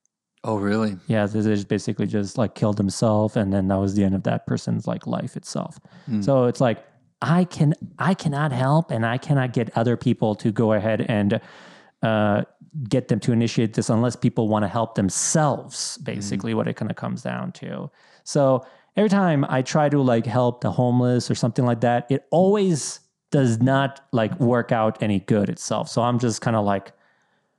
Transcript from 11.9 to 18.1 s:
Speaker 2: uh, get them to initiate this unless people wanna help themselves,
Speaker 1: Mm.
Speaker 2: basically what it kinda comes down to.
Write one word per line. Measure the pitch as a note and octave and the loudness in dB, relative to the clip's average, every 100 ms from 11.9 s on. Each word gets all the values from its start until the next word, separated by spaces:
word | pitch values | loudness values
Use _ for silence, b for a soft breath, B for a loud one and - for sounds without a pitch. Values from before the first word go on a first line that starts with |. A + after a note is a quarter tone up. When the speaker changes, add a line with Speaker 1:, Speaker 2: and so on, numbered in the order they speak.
| - | -4
Speaker 2:
uh, | A2+ G#2+ G#2 G#2 - _ - D#3 G#2+ | 0 2 2 2 -2 _ -16 -10 -2
get | C3 - | -2 0
them | A2 | -2
to | - | 2
initiate | A#2 A#2 - A2 | 2 2 0 0
this | A2+ A2 | 0 0
unless | A2+ B2 - | 2 0 0
people | A#2+ - A2 | -2 0 0
wanna | G#2+ G2+ | 0 0
help | A#2 A2+ - | -2 -2 0
themselves, | F#2+ - - E3 D3+ B2 - - - - | -2 0 0 2 2 0 -6 -10 -10 -10
Speaker 1:
Mm. | A#2+ | -10
Speaker 2:
basically | B2 G2+ - A2+ | -8 -6 -4 -4
what | A2 A#2 | -2 -4
it | - | -4
kinda | A2 | -8
comes | - A#2+ B2 | -6 -8 -8
down | B2 B2 B2+ | -8 -8 -8
to. | - C3+ C3 D3 b b | -10 -12 -12 -12 b b